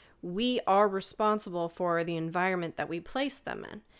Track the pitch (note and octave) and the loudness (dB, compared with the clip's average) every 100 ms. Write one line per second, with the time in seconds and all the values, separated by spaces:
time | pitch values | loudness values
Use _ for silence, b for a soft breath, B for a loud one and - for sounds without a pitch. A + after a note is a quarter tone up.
0 | b b F3 F3+ B3 B3 - G3 G#3 F#3+ | b b -6 0 0 2 4 6 6 2
1 | F#3 - G#3+ G#3+ G#3 F3 E3+ - F3 E3+ | -4 0 2 2 -2 -4 -4 -2 0 2
2 | E3+ E3 D#3+ F3 F#3 F3+ E3 - C#3+ E3+ | 0 -2 -2 0 2 0 -2 -4 -4 -4
3 | E3+ C4+ C#4 - - - - G#3+ - b | -4 -2 -2 -4 -6 -8 -8 -14 -18 b